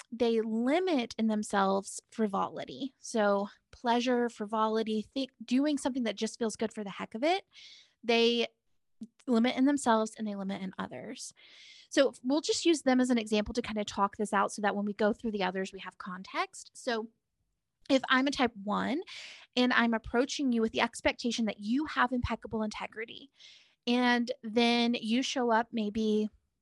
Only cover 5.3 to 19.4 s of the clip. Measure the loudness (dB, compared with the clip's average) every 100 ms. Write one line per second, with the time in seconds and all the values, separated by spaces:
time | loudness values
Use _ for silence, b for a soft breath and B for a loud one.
5.3 | -8 0 2 2 0 -2 -2 -4 -4 -6
6.3 | -2 -4 -2 -6 -6 -10 -10 -10 -4 -2
7.3 | -2 -4 B B B B B 0 2 4
8.3 | 2 -2 _ _ _ _ -20 -20 _ 0
9.3 | 2 2 4 2 4 2 2 0 -4 -8
10.3 | -6 -6 -6 -8 -8 -10 -10 -12 -14 -16
11.3 | -18 B B B B B 2 2 2 0
12.3 | 0 0 0 2 2 4 2 4 2 2
13.3 | 0 0 -4 -4 -4 -4 0 -2 0 -2
14.3 | 0 0 -2 -2 -2 -4 2 2 2 -4
15.3 | -2 -2 -2 -6 -8 -16 -14 -12 -12 -8
16.3 | -6 -6 -8 -20 -10 -4 -4 -6 _ _
17.3 | _ _ _ _ _ 2 2 4 2 2
18.3 | 2 0 0 -4 -2 0 -2 -6 B B
19.3 | B